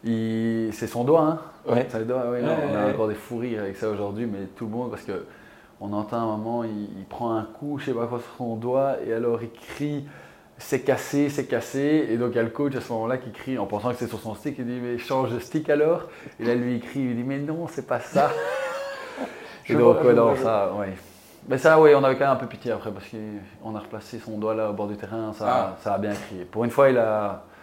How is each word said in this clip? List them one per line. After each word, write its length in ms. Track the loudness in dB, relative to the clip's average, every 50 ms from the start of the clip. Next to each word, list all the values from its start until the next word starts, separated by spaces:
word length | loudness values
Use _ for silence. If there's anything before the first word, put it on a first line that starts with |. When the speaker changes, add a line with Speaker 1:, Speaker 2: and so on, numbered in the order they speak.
| 0
Speaker 1:
Il... 640 | 0 0 0 0 0 0 0 0 0 0 0 0 -2
c'est 140 | -2 -4 -6
son 180 | -4 -2 -2 4
doigt, 160 | 6 6 6
hein. 160 | 6 4 2 -2 -6 -14 -18 -12 -2
Speaker 2:
Ouais. 200 | 2 2 2 2 0
Speaker 1:
C'est 100 | -4 -4
le 60 | -2
doigt, 180 | -2 -2 -2 0 -2
oui, 100 | -2 -2
non, 60 | 0 0
Speaker 2:
Ouais, 80 | 0 0 0 -2
Speaker 1:
on 20 | 0
a 80 | 0 0
Speaker 2:
ouais, 40 | 0
Speaker 1:
encore 140 | 2 2 0
Speaker 2:
ouais. 60 | 0 0
Speaker 1:
des 40 | -4
fous 180 | -8 -8 -6 -4
rires 220 | -4 -4 -4 -4
avec 140 | -4 -6 -6
ça 120 | -4 -4 -4
aujourd'hui, 380 | -2 -2 -4 -4 -4 -4 -4
mais 200 | -4 -4 -6 -8 -10 -8
tout 80 | -8 -8
le 60 | -6
monde, 180 | -6 -6 -6 -6
parce 120 | -8 -10
que 240 | -8 -8 -8 -8 -8 -12 -18 -20 -20 -20 -20 -20 -20 -20 -18 _
on 120 | -8 -4
entend 240 | -4 -4 -4 -2 -2
un 100 | -2 -2 -2 -2
moment, 280 | -2 -4 -4 -4 -2 -4
il, 240 | -4 -4 -6 -6 -8 -8 -12
il 60 | -12 -12
prend 260 | -8 -6 -2 -2 0
un 60 | -2 -2
coup, 340 | -4 -10 -10 -6 -6 -6 -4
je 80 | -2
sais 60 | -2
pas 140 | -2 -2 -2
quoi, 120 | -2 -4 -6
sur 160 | -6 -10 -10 -6
son 180 | -4 -4 -4
doigt, 400 | -4 -2 0 2 2 2 2 0 -2 -2
et 60 | -2
alors 280 | -2 0 2 0 0 0
il 80 | -2 -8
crie, « 540 | -12 -16 -16 -14 -8 -4 -4 -2 -2 -4 -6 -10 -14 -18 -20 -20 -20 -20 -20 -20 -20 -18
C'est 220 | -6 -2 -2 0
cassé, 460 | 2 2 2 2 0 -2 2 2 2 2
c'est 180 | 2 -2 -2
cassé », 600 | 0 -2 -2 -2 -2 -4 0 2 4 4 4 4 2
et 60 | 0
donc 140 | 0 0 0
il 40 | 2
y 20 | 2
a 40 |
le 60 | 0 0
coach 240 | 0 -2 -2 0 0
à 40 | -4
ce 120 | -6 -4
moment-là 240 | -4 -2 0 -2 -2 -4
qui 120 | -4 -10
crie, 260 | -14 -10 -6 -6 -4 -4
en 80 | -2
pensant 240 | -2 -4 -2 -2 -2
que 60 | -2
c'est 100 | -2 -4
sur 140 | -6 -6 -8
son 140 | -8 -8 -10
stick, 220 | -6 -8 -8 -6 -6
il 80 | -6
dit, « 140 | -6 -6 -6
Mais 140 | -4 -4 -4 -6
change 340 | -4 -2 0 0 0 0
de 60 | -2 -4
stick 300 | -6 -4 -4 -4 2 2
alors », 320 | 4 4 6 4 4 0 -2 -10 -14 -16 -18 -18 -12 -4
et 40 | 0
là 100 | 2 2
lui 220 | 2 2 0 -2
il 40 | -2
crie, 200 | -4 -6 -4 -2
il 160 | -2 0 -2
dit, « 60 | -2 -2
Mais 120 | -2 -4 -4
non, 280 | -4 -4 -4 -6 -6 -6
c'est 180 | -8 -8 -4
pas 140 | -2 -4 -4
ça ». 300 | -4 0 2 4 4 4 2 -2 -4 -4 -4 -4 -4 -6 -6 -6 -8 -8 -10 -10 -12 -12 -10 -10
Speaker 2:
<laughs> 460 | -10 -10 -10 -14 -16 -16 -18 -16 -4
Je 100 | 0 4
Speaker 1:
Et 20 |
donc, 180 | 8 8 8 8
Speaker 2:
vois, 80 | 8
Speaker 1:
ouais, 80 | 6 6
Speaker 2:
je 60 | 8
Speaker 1:
non, 80 | 8 6
Speaker 2:
vois, 100 | 6 4
je 80 | 2
Speaker 1:
ça, 300 | 2 2 2 2 2 0 -2 -4
ouais. 140 | -6 -6 -8 -10 -14 -20 -20 -20 -20 -20 -20 -20 -6 -4
Mais 100 | -2 4
ça, 220 | 6 8 10 10
oui, 100 | 12 10 10
on 60 | 10 8
avait 100 | 4 4
quand 80 | 4 4
même 100 | 2 2
un 20 |
peu 100 | 0 0
pitié 260 | -8 -10 -8 -6 -4
après, 180 | -4 -4 -4 -8
parce 160 | -8 -8 -12 -12
qu'on 680 | -12 -10 -10 -10 -10 -12 -14 -14 -20 -14 -12 -8 -8
a 40 | -8
replacé 400 | -10 -10 -12 -12 -12 -10 -12 -12
son 200 | -10 -8 -6 -4
doigt 160 | -2 0 0
là 160 | 0 0 -2
au 20 |
bord 140 | -2 -2 -4 -4
du 80 | -4
terrain, 360 | -8 -8 -8 -6 -6 -6 -6
ça, 140 | -6 -2 0 2
Speaker 2:
Ah. 280 | 2 2 0 -2 -6 -6
Speaker 1:
ça 140 | -2 -2 -2
a 40 | 0
bien 140 | 0 -2
crié. 320 | -4 -4 -8 -12 -12 -12 -12
Pour 200 | -8 -4 -2 -2
une 60 | 0
fois, 200 | 4 6 6 6
il 80 | 8 6
a, 460 | 4 4 2 0 0 -2 -4 -6 -10 -18 -20 -20